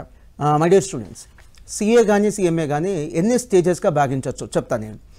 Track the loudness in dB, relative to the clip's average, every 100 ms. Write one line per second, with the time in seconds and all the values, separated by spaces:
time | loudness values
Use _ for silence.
0 | -12 -18 -20 -4 0 2 4 4 2 -8
1 | -12 -16 -20 -20 -20 -20 -14 -6 2 4
2 | 4 4 2 0 0 0 -2 -2 -2 -4
3 | -4 -2 0 0 2 2 2 0 0 0
4 | 0 -2 -6 -8 -6 -6 -4 -6 -8 -14
5 | -20